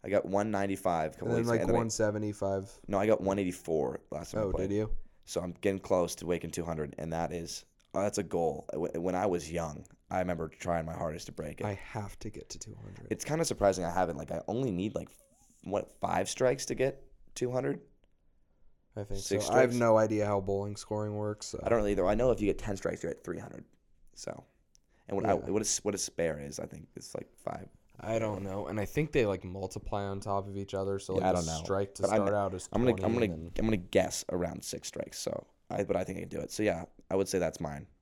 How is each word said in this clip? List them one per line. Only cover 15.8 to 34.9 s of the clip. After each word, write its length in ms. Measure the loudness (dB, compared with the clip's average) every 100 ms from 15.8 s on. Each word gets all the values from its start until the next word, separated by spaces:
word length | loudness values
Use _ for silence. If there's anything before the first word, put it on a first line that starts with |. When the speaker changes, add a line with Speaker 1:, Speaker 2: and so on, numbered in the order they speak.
| -2 -4
Speaker 1:
five 280 | 0 0 0
strikes 380 | 2 2 2 -2
to 80 |
get 300 | 0 0 0 -14 -20 -18 -4
two 160 | -2
hundred? 280 | 0 0 -4 -8 _ _ _ _ _ _ _ -20 -20 _ -10
Speaker 2:
I 80 |
think 160 | -6 -4
Speaker 1:
Six 260 | 0 0 4
Speaker 2:
so. 60 |
I 80 | 6
have 100 | 6
Speaker 1:
strikes? 80 | 6
Speaker 2:
no 160 | 6 8
idea 300 | 6 4 2
how 140 | 2
bowling 340 | 2 -2 -2
scoring 400 | -8 -6 -4 -2
works, 320 | -2 -4 -4 -8
so. 140 | -4
Speaker 1:
I 60 | 2
don't 80 | 4
really 140 | 4
either. 120 | 4
I 100 | 4 6
know 160 | 4
if 80 | 4
you 80 | 2
get 100 | 2
ten 180 | -2 -2
strikes, 280 | -2 -2
you're 80 | -6
at 100 | -6
three 160 | -6 -8
hundred. 260 | -8 -14 -16 _ _ _ -20
So, 280 | -14 -10 -10 -12 _ _ _ _ _ -4
and 100 | 0
what 80 |
I, 100 | 2
Speaker 2:
Yeah. 160 | 2 2
Speaker 1:
what 120 | 0
a 20 |
s-, 200 | 2 0
what 100 | 0
a 40 | -2
spare 420 | -4 0 0 0
is, 180 | -6 -8
I 80 | -10
think 220 | -12 -16 -16
it's, 180 | -12
like, 140 | -12 -12 _
five. 320 | -8 -8 -10 _ _ -12
Speaker 2:
I 140 | -2 0
don't 240 | 0 -2
know. 240 | -4 -4 -4
And 140 | -2
I 40 |
think 280 | -2 -2 0
they, 140 | 2 2
like, 180 | 0
multiply 580 | -4 -8 -6 -8 -4 -4
on 160 | -2 -4
top 300 | -2 -2 -2
of 80 | -8
each 180 | -4
other. 240 | -2 0 -2
So, 140 | 0
like, 80 | 2
Speaker 1:
Yeah, 40 | 4
I 20 |
Speaker 2:
a 40 |
Speaker 1:
don't 120 | 2 2
know. 140 | -2
Speaker 2:
strike 320 | 0 0 0 0
to 60 |
Speaker 1:
But 80 | 2
I'm 60 | 4
Speaker 2:
start 180 | 4
out 200 | 2 0
is 140 | -4 -2
Speaker 1:
I'm 80 | 2
gonna, 140 | 4 4
Speaker 2:
twenty, 80 |
Speaker 1:
I'm 80 | 2
gonna, 120 | 2 2
Speaker 2:
and 180 | 0 -6
then 60 | 0
Speaker 1:
I'm 60 | 2
gonna 100 | 2
guess 480 | 4 4 4 0 -2
around 320 | 0 0 -4
six 240 | -8 -8
strikes. 300 | -8